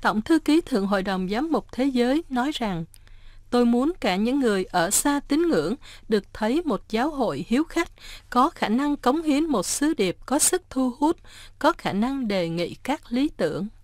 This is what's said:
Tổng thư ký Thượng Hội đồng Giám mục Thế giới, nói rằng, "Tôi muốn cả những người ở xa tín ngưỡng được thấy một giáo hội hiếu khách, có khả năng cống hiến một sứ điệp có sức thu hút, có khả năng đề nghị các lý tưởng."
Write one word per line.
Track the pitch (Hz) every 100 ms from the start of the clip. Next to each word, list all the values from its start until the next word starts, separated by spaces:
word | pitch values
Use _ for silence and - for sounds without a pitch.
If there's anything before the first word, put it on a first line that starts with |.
Tổng | 220 196
thư | 214 330
ký | - 302
Thượng | 339 240 196
Hội | 202
đồng | 190 185 185
Giám | 208 320
mục | 277 -
Thế | -
giới, | 277 254 240 285 349
nói | 254 262
rằng, | 302 226 175 165 - - - - - -
"Tôi | 247
muốn | 240 240 269 359
cả | 226 185
những | 220 277
người | 254 202
ở | 185 180 170
xa | - 285 285 -
tín | 285 339
ngưỡng | 233 151 247 - - -
được | 214 -
thấy | - 220 269
một | 339 190 -
giáo | 214 269
hội | 285 220 139 156
hiếu | 240
khách, | 320 - 339 - - - -
có | - 170
khả | - -
năng | 226 285 285
cống | - 285
hiến | 320 277
một | 330 240 175
sứ | - 294
điệp | 320 190 - -
có | 277
sức | - 359 -
thu | - 254 240
hút, | 294 339 - - - -
có | 294
khả | 330 -
năng | 185 233 269 240
đề | 202 170
nghị | 165 175
các | - - 294 -
lý | 240 285 -
tưởng." | 160 147 202 -